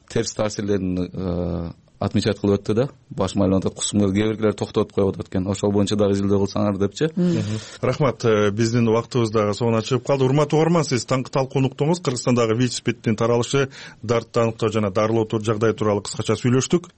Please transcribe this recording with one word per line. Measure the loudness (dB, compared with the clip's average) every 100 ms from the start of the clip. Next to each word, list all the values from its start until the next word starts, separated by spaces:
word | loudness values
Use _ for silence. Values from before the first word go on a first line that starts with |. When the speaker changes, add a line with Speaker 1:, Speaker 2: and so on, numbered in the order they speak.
| -8
Speaker 1:
терс | -4 -4 -2
таасирлерин, | -4 -2 -2 0 0 -2 -4
э, | -6 -4 -4 -4 -4 -8 -12 _ -6
отмечать | -2 0 0 0
кылып | 2 0
өттү | 0 0
да. | -2 -6 -12
Баш | -4 -2 2
майланат | 2 2 0
кусум, | -4 -2 0
кээ | 2
биркилер | 2 0 0 0
токтотуп | 0 -2 -2 -2
коюп | 0 0 -2
атат | -6
экен. | -4 -2
Ошол | 0 2
боюнча | 2 2 2
дагы | 2
изилдөө | 2 2 2 0
кылсаңар | 0 -2 0
депчи. | -2 -2 -4 0
Speaker 2:
Мгм. | 0
Speaker 3:
Мгм. | 0 -2 -6 -10 -4
Рахмат, | -2 0 0 2 2
э, | 4 2
биздин | 2 0 2 2
убактыбыз | 2 0 0 0
дагы | 2 0
соңуна | 0 0 0
чыгып | 0 -2 0
калды. | 2 2
Урматтуу | 2 2 2
угарман, | 2 2
сиз | 0 -2 -2
таңкы | -4 -2
талкууну | -2 -2 0 0
уктуңуз. | 0 -2 0
Кыргызстандагы | -2 -2 0 2 2 2
вич | 0
спидтин | -2 -4 -4 -2 0
таралышы, | 2 0 0 0 -2 -6 -20 -10
дартты | -2 -2 0 0
аныктоо | 0 0 -2
жана | 0 0
дарылоо | 0 2 2 0
тур | -2
жагдай | -2 0 0
тууралуу | 2 0 0
кыскача | -2 -6 -2
сүйлөштүк. | 0 2 0 2 -2 -2